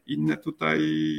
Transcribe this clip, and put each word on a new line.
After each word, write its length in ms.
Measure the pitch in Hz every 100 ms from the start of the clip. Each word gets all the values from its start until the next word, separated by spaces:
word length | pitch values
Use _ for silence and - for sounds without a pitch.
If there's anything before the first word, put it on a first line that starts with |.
| -
inne 300 | 147 156 151
tutaj 440 | 160 151 156 156 - 78 78